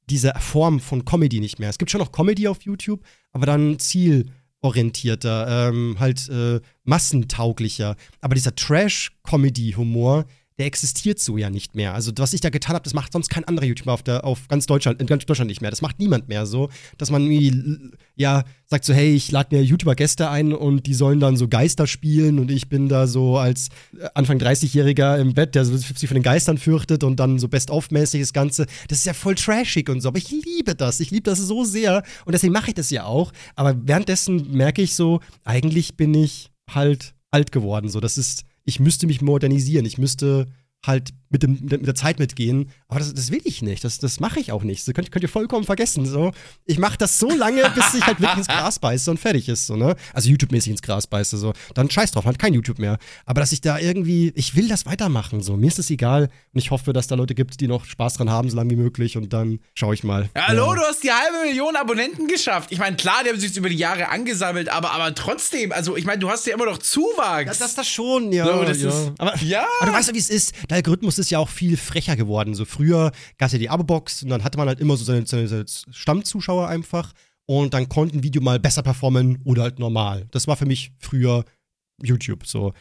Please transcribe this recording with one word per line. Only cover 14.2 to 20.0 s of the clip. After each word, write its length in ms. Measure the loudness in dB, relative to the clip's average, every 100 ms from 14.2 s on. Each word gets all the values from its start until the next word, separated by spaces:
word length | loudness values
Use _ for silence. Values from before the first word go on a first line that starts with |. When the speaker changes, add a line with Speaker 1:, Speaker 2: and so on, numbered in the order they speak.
Speaker 1:
auf 240 | -2 -6 -2
ganz 180 | -2 2
Deutschland, 340 | 2 2 0
in 60 | 0
ganz 180 | 0
Deutschland 260 | 0 0 0
nicht 120 | -4
mehr. 80 | -6
Das 140 | -4
macht 160 | -6 -2
niemand 300 | 2 2 0
mehr 180 | -4 -2
so, 220 | -2 -4 -6 -18 -8
dass 140 | -2
man 180 | 2 4
irgendwie, 640 | 4 4 2 -2 -6 -10 -20 _ -2
ja, 280 | 0 2 0 -8 -4
sagt 180 | -2
so, 80 | 4
„Hey, 220 | 4 6
ich 180 | 4 2
lad 200 | 0 2
mir 120 | 4
YouTuber-Gäste 680 | 4 4 4 2